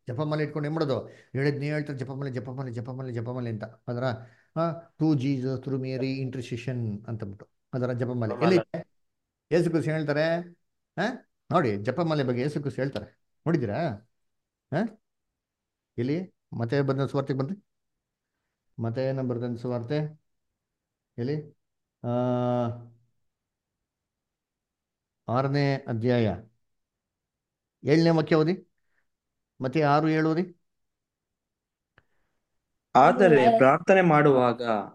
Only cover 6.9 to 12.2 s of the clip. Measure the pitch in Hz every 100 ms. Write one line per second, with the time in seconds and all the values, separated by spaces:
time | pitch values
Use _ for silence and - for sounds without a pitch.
6.9 | 104 - 113 101 98 - _ _ 131 123
7.9 | 120 123 123 113 - 160 185 - 170 -
8.9 | _ _ _ _ _ _ 165 170 160 139
9.9 | 156 147 147 160 170 175 - _ _ _
10.9 | - 208 254 _ _ _ - 123 101 107
11.9 | - 165 151